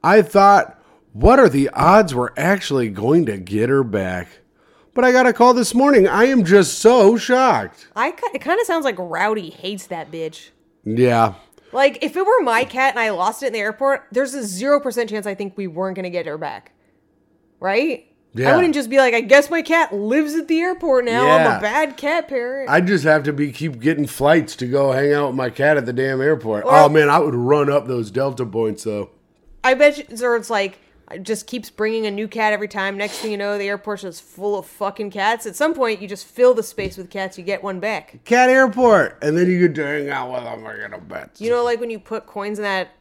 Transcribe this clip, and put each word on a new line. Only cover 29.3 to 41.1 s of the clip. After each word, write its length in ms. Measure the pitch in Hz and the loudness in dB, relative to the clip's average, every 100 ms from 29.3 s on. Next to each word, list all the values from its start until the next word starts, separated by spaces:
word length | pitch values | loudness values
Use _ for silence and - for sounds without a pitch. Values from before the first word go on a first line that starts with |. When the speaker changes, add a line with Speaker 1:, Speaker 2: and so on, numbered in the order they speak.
| _ _ - | _ _ -4
Speaker 2:
I 100 | 254 | -2
bet 240 | 262 294 294 | 4 2 2
you, 80 | - 226 247 | -14 -6 -4
or 80 | 233 | -4
it's 140 | 208 | -4
like, 300 | 220 196 185 _ _ _ | -4 -4 -10 _ _ _
it 140 | 175 | -18
just 240 | 190 214 - | -8 -8 -8
keeps 220 | 247 214 | -12 -12
bringing 360 | - 214 226 214 | -8 -4 -4 -6
a 60 | |
new 160 | 202 214 | -6 -8
cat 240 | 226 214 | -4 -2
every 160 | 208 208 | -2 -6
time. 300 | 208 190 196 | -6 -6 -6
Next 220 | 208 - | -8 -8
thing 120 | 220 | -8
you 60 | 202 | -6
know, 200 | 202 208 | -6 -4
the 120 | 202 | -6
airport's 320 | 202 214 202 | -6 -8 -10
just 200 | 196 165 | -12 -16
full 380 | _ - 202 202 | _ -10 -6 -6
of 60 | 185 | -8
fucking 460 | - 202 202 208 | -8 -8 -8 -12
cats. 340 | 202 196 233 226 | -4 -2 -2 -6
At 100 | 185 | -4
some 180 | 311 | -2
point, 280 | 269 240 208 | 0 -4 -4
you 60 | 196 | -10
just 180 | 202 - | -14 -16
fill 260 | - 247 | 2 2
the 100 | 233 | 2
space 340 | 220 - 196 175 | -2 -8 -10 -10
with 120 | 180 | -14
cats. 280 | 196 190 190 | -10 -10 -10
You 60 | 175 | -8
get 180 | 196 | -8
one 160 | 196 185 | -6 -8
back. 400 | 208 196 - - - | -6 -8 -10 -20 0
Speaker 1:
Cat 240 | 240 254 | 4 6
airport. 680 | 254 254 214 247 202 123 - | 6 4 4 4 6 4 -2
And 160 | 151 160 | -2 2
then 100 | 180 | 2
you 160 | 180 175 | 4 2
get 100 | 147 | 2
to 100 | 143 | -4
hang 240 | 147 143 | -4 -6
out 200 | 135 127 | -6 -6
with 100 | 127 | -8
them 180 | 117 117 | -10 -14
for 320 | 110 107 104 | -14 -14 -14
a 60 | 95 | -14
bit. 300 | 80 | -14